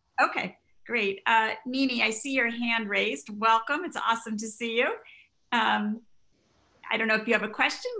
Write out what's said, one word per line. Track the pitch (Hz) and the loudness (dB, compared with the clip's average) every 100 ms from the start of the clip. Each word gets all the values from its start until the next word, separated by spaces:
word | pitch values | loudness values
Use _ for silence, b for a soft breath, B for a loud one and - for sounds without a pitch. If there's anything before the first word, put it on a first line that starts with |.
| _ - | _ 0
Okay, | 320 - 185 - _ _ - | 2 0 -6 -8 _ _ -6
great. | 233 202 196 - | -2 -2 -2 2
Uh, | 226 220 - 254 | 4 4 -2 -4
Nini, | 262 269 233 | 0 0 2
I | 220 | 0
see | 220 277 | -2 -2
your | 269 233 | 0 0
hand | 233 240 233 208 | 0 -2 0 0
raised. | 196 202 269 - | 0 0 -2 -8
Welcome. | 208 220 226 226 294 | 0 4 4 2 -4
It's | 359 - | -4 -4
awesome | 220 226 226 214 | 0 -2 -2 -6
to | 220 | -6
see | - 233 226 | -6 -2 2
you. | 277 453 b b b _ _ | 2 0 b b b _ _
Um, | 240 220 214 208 226 - - _ _ _ _ _ _ - | 0 2 2 0 -4 -8 -20 _ _ _ _ _ _ -6
I | 220 | -2
don't | 220 | 2
know | 220 | 2
if | 220 | 4
you | |
have | 214 | 2
a | 208 | 2
question, | - 277 - 494 466 | 0 -2 -2 -8 -4